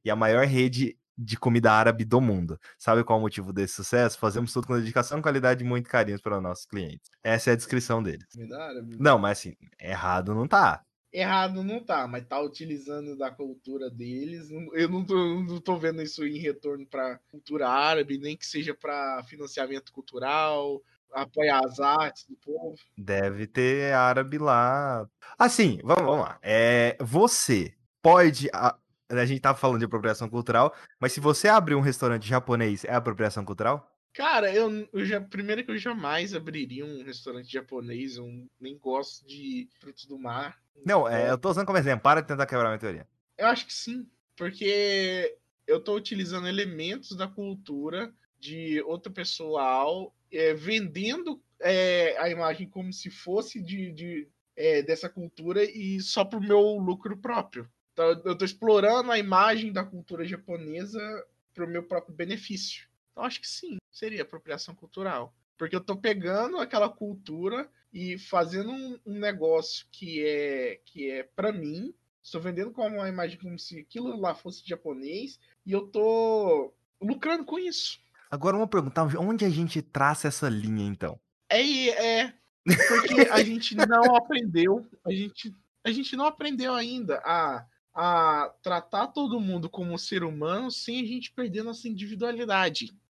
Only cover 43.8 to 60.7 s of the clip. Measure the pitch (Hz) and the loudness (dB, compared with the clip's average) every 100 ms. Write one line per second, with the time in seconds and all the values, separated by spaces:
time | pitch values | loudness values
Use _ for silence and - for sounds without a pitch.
43.8 | - 247 233 _ _ - 175 196 202 202 | -10 -12 -14 _ _ -10 -10 -4 0 2
44.8 | 202 196 190 185 165 - _ _ - 165 | 2 2 0 -2 -4 -6 _ _ 0 0
45.8 | - 208 214 196 180 180 180 196 196 160 | 0 -4 -4 -6 -6 -6 -4 -4 -4 -6
46.8 | 165 254 - 185 190 196 202 196 - 143 | -8 -8 -10 -8 -8 -8 -10 -10 -10 -8
47.8 | 147 175 233 - _ _ 147 160 160 151 | -6 -6 -8 -14 _ _ -14 -10 -4 -4
48.8 | 156 175 196 190 165 - 160 156 135 131 | -4 -8 -8 -10 -8 -8 -4 0 2 2
49.8 | 143 185 190 _ _ 160 160 156 160 220 | 0 -2 -8 _ _ 0 2 0 -2 -2
50.8 | 190 156 208 302 339 302 _ - 175 185 | -2 -4 -4 -4 -6 -10 _ -2 2 4
51.8 | 185 180 165 135 170 170 165 156 185 190 | 4 4 2 0 -2 -2 -2 -4 -8 -10
52.8 | 185 185 190 - - 196 - 240 170 196 | -10 -10 -14 -14 -4 -4 -4 -8 -10 -8
53.8 | 185 156 175 165 147 _ _ - 160 147 | -8 -10 -10 -10 -12 _ _ 0 2 2
54.8 | 143 160 175 - 170 - 165 190 208 220 | 2 -2 -4 -10 -14 -10 -4 0 0 -2
55.8 | 190 190 190 - 294 226 202 208 208 208 | -6 -4 -2 -2 0 -2 4 6 6 2
56.8 | 185 190 208 202 254 233 - 123 117 _ | -2 -2 -6 -8 -4 -4 -4 -10 -16 _
57.8 | _ - 165 170 185 175 190 190 226 208 | _ 0 2 2 -2 -2 -4 0 4 6
58.8 | 202 247 247 226 202 185 214 220 220 190 | 6 4 2 0 4 6 6 4 -2 -6
59.8 | 190 180 170 170 170 196 - 170 156 | -6 -10 -12 -8 -8 -8 -10 -10 -10